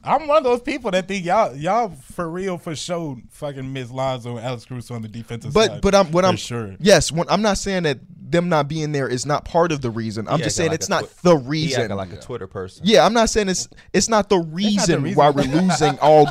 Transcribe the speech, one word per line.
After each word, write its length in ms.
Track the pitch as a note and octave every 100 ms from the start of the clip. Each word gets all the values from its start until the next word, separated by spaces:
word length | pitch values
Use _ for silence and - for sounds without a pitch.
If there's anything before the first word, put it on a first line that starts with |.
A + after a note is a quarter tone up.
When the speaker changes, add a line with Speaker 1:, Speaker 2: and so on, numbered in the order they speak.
Speaker 1:
I'm 240 | C#3 C4 D4+
one 100 | D#4
of 60 |
those 180 | B3+ A#3+
people 280 | - C#4 A3
that 140 | F#3 F#3
think 200 | G3 E3+
y'all, 280 | G#3+ E3
y'all 360 | C#3 E3 A3+ A3
for 400 | C#3 - - E3
real, 260 | F3+ G3 F3
for 180 | E3+
sure, 440 | D3+ - E3+ D#3 A#2+ -
fucking 420 | - D3 C3+ C3
miss 200 | C3+ A#2+
Lonzo 480 | C3 C3+ B2+ A#2+ A#2+
and 80 | B2
Alex 180 | A#2+
Caruso 300 | - B2 -
on 80 | A#2+
the 60 | A2
defensive 440 | A2+ - A#2 C#3
Speaker 2:
But, 140 | G3+ A3
Speaker 1:
side. 80 | G#3
Speaker 2:
but 120 | G3
I'm, 160 | G3 D#3+
what 140 | E3+
Speaker 1:
For 40 | F#3
Speaker 2:
I'm, 60 | F3
Speaker 1:
sure. 380 | - A#2+ G2+ F#2
Speaker 2:
yes, 320 | F#3+ E3+ -
when, 160 | D#3+ D3+
I'm 140 | F3+
not 160 | G#3+ G3
saying 240 | G3 F#3
that 160 | D3+ A#2+ -
them 400 | - B2+ E3+ F3
not 180 | D#3 C#3+
being 260 | D#3+ D3+
there 140 | C#3+ B2
is 180 | B2 C3
not 180 | C#3+
part 280 | - E3 E3+
of 100 | C#3+
the 80 | B2
reason. 360 | A2+ A2 G#2+ G#2
I'm 120 | D#3
Speaker 3:
He 60 |
Speaker 2:
just 140 | A2 -
Speaker 3:
acting 40 |
Speaker 2:
saying 80 | D#3+
Speaker 3:
like 40 | D#3+
Speaker 2:
it's 100 | -
Speaker 3:
a 40 |
Speaker 2:
not 100 | E3
Speaker 3:
Twi-, 80 | G#2 -
Speaker 2:
the 80 | F3
Speaker 3:
he 40 | D#3
acting 140 | B2 D#3 C#3+ B2
Speaker 2:
reason. 140 | A2 G2
Speaker 3:
like 140 | F2+
a 20 |
Speaker 4:
Yeah. 60 | G2
Speaker 3:
Twitter 240 | - B2 F#2+
person. 360 | G2+ F#2 - F#3
Speaker 2:
Yeah, 180 | F#3+
I'm 80 | F3
not 160 | A#3 A3
saying 220 | A3+ G3
it's, 180 | F3+ - - -
it's 160 | F#3 A3+
not 220 | G#3+ -
the 60 | F#3+
Speaker 1:
It's 100 | D#3+
not 20 |
the 60 | E3
Speaker 2:
reason 460 | G#3 G3+ E3+ C#3+
Speaker 1:
reason. 160 | D3 D3+
Speaker 2:
why 100 | C#3+
we're 140 | C#3
losing 560 | C3 D#3 F#3 D3+ D3+ C3+
all 260 | C#3+ D#3 -